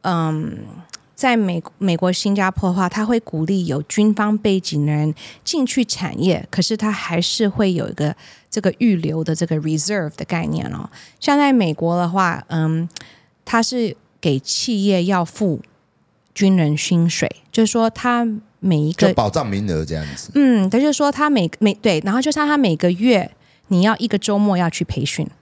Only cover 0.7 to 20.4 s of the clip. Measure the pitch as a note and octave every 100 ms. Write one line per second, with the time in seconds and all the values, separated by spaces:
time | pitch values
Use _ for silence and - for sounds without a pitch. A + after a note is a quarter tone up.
0.7 | - F3 - _ - C4 A#3 G3 E3+ -
1.7 | _ G3 E3+ F3+ F3+ G#3 G3+ F#3+ F#3 F#3+
2.7 | F3+ F3+ G#3 G#3+ A#3 A#3 D#3 D#3+ G3 E3+
3.7 | C#3 D3+ - G#3+ G#3 G#3+ G#3+ G#3+ F#3+ -
4.7 | D3+ D3 D3+ D3+ D3+ - - - E4+ B3+
5.7 | - A#3+ - F#3 - F3+ F3 - - F3+
6.7 | A3 G#3+ G3+ - E3+ F3 - G#3+ - G3+
7.7 | F3 - - D3 - - - _ - F#3+
8.7 | - A#3 F#3 D#3+ D#3 D#3 D#3 E3+ D#3 D#3
9.7 | D#3 D3 G#3 D3+ - - E3+ D#3 D#3 -
10.7 | - - - - _ - C#4+ C#4+ B3+ F3+
11.7 | D3+ E3 F3 F3 F#3+ F3+ E3+ - D#3+ D#3+
12.7 | D#3+ E3 - - - _ _ - A#3 A3+
13.7 | B3+ A3 - _ _ E3+ C3+ - - -
14.7 | G#3+ G3+ F#3 F3 F#3+ E3+ - G3+ D3+ -
15.7 | _ _ _ _ _ _ - G3 F#3+ D3+
16.7 | D3+ - F3 E3+ - - - _ - A3
17.7 | A#3 A3+ A3+ B3 A#3+ A#3 G#3+ - _ F#3+
18.7 | D#3+ D3+ E3+ G3+ F3+ G#2+ D#3 B2 G2 G#2
19.7 | D#2+ D#2 D#2+ D2+ C2+ - C#4+